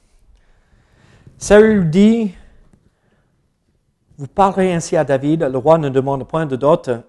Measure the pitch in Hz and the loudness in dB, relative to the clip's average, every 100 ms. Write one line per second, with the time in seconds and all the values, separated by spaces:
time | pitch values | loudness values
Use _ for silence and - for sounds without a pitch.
0 | _ _ _ _ _ _ _ _ _ _ | _ _ _ _ _ _ _ _ _ _
1 | _ _ - _ - 202 220 208 165 175 | _ _ -20 _ 2 4 4 2 0 4
2 | 208 233 214 175 - _ _ _ _ _ | 4 2 -4 -8 -20 _ _ _ _ _
3 | _ _ _ _ _ _ _ _ _ _ | _ _ _ _ _ _ _ _ _ _
4 | _ - 139 - 196 185 185 170 - 170 | _ -18 -12 -2 -2 0 -2 -2 -2 -4
5 | 143 135 143 160 147 131 139 165 147 131 | 0 -2 0 -2 -2 -2 0 0 0 -2
6 | 135 139 120 160 156 131 135 170 - 117 | -2 -6 -6 -6 -6 -2 0 0 -2 -8